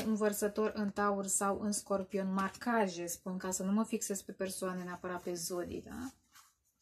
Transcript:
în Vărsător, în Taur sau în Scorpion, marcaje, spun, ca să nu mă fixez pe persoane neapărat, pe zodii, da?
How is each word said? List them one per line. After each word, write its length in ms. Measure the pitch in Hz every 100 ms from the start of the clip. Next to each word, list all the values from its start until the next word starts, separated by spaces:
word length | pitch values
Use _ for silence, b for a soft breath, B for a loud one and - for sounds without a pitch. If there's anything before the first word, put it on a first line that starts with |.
| 214
în 80 |
Vărsător, 580 | 208 214 208 208 220 214
în 160 | 214 202
Taur 360 | 208 202 202 196
sau 340 | - 202 196
în 120 | 208
Scorpion, 600 | 202 - 196 190 190 190
marcaje, 760 | 190 190 - 240 233 190 170 175
spun, 320 | - 190 185
ca 120 | 185
să 120 | 185
nu 100 | 190
mă 120 | 208
fixez 380 | 214 214 - 196
pe 100 | -
persoane 500 | - 190 - 185 180
neapărat, 400 | 180 175 180 175
pe 120 | 180
zodii, 480 | 170 - 175 170 -
da? 280 | - - 262 - _ - - _ _ _